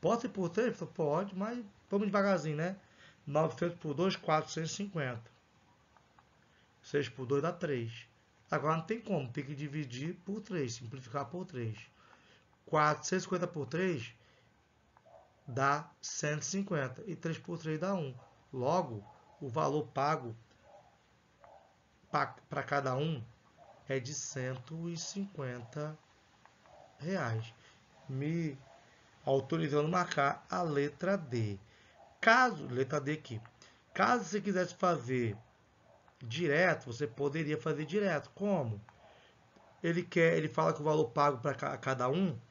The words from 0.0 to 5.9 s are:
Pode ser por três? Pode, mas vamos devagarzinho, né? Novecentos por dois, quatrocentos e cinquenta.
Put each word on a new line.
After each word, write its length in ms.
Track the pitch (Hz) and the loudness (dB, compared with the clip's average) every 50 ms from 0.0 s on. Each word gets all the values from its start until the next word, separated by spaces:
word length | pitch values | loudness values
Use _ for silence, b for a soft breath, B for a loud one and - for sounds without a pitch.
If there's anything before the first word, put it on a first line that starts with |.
Pode 220 | - 160 226 233 - | 4 4 2 2 0
ser 60 | 240 | -4
por 200 | - 202 185 165 | -2 -2 -2 0
três? 280 | 170 214 233 240 - - 170 160 - | 2 2 2 2 0 -2 -8 -10 -2
Pode, 400 | - 165 147 143 165 196 202 196 | 0 2 2 2 2 0 -2 -4
mas 280 | 180 196 220 240 247 233 - - - _ _ | -4 -4 -4 -4 -6 -8 -10 -14 -20 _ _
vamos 160 | 196 202 214 | 0 2 2
devagarzinho, 500 | 202 180 208 196 202 196 175 147 156 151 | 4 4 4 6 6 4 4 2 0 -2
né? 200 | 147 160 180 196 - B B B B B B B B B | 0 -2 -2 -4 -6 B B B B B B B B B
Novecentos 520 | - 143 151 160 156 - - 170 170 170 170 | 0 2 4 4 4 2 0 -2 -2 -2 -2
por 140 | - 156 143 | -4 -4 0
dois, 240 | 135 170 190 - | 2 2 2 2
quatrocentos 540 | - - - 160 156 156 - - 160 165 160 | 0 2 2 2 2 2 0 -4 -4 -4 -4
e 40 | - | -4
cinquenta. 540 | - 202 202 196 165 143 127 123 113 117 - - _ _ _ _ _ _ _ _ _ _ _ | -6 -8 -6 -4 -2 -2 -2 -4 -6 -10 -16 -20 _ _ _ _ _ _ _ _ _ _ _